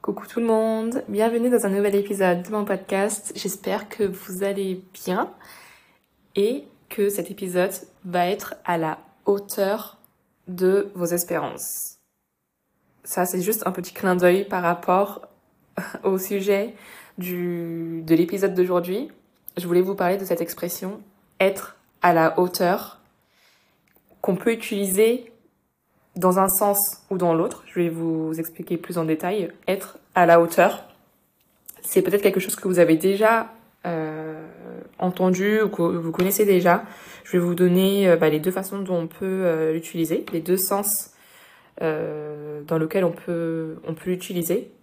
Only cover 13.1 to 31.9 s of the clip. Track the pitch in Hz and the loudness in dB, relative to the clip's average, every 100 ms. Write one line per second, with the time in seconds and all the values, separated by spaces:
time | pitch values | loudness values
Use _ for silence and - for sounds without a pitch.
13.1 | - 185 185 180 220 - 185 175 - 190 | -4 -2 0 -2 -2 -4 -2 -2 0 0
14.1 | 180 180 185 202 190 175 175 - 185 202 | 4 4 4 0 0 0 0 2 2 2
15.1 | - - _ _ _ _ - - - 196 | -4 -18 _ _ _ _ -12 -10 -4 -2
16.1 | 190 185 202 190 196 226 - - - - | -2 -2 -4 0 0 0 -10 -20 -20 -20
17.1 | - 180 180 175 175 165 165 165 165 160 | -12 -8 -4 -4 -4 -6 -6 -6 -8 2
18.1 | 165 175 196 190 180 180 180 175 196 302 | 2 2 0 0 2 2 0 0 -6 -6
19.1 | - _ _ - - 175 175 185 196 180 | -14 _ _ -12 -10 0 2 2 0 0
20.1 | 196 190 170 170 - 180 - 190 214 - | 0 -2 -4 -4 -6 -8 -8 -10 -10 -18
21.1 | _ _ _ 190 196 - - _ _ 180 | _ _ _ 0 0 -12 -20 _ _ 4
22.1 | 165 160 - 180 175 175 202 - - _ | 6 4 2 0 2 0 0 -4 -18 _
23.1 | _ _ _ _ _ _ _ _ _ _ | _ _ _ _ _ _ _ _ _ _
24.1 | _ - 185 - 226 - 202 196 190 226 | _ -2 0 0 -2 -4 -4 -2 4 4
25.1 | 254 - _ _ _ _ _ _ _ _ | 2 -4 _ _ _ _ _ _ _ _
26.1 | 180 185 180 190 190 202 202 - - _ | 0 2 4 2 2 2 2 -2 -6 _
27.1 | 190 175 165 196 - - 185 170 165 165 | 0 2 2 0 -4 -10 -2 -2 -2 -2
28.1 | 160 160 160 160 - 165 170 - 175 160 | -2 -2 -4 -8 -10 -6 -6 -4 -4 0
29.1 | 156 180 208 170 - - 190 - - _ | 0 0 -2 -4 -6 -4 -4 -4 -18 _
30.1 | 185 175 170 170 - 185 - - _ _ | 4 8 8 8 4 4 2 -12 _ _
31.1 | _ _ _ _ _ - - - | _ _ _ _ _ -20 -14 0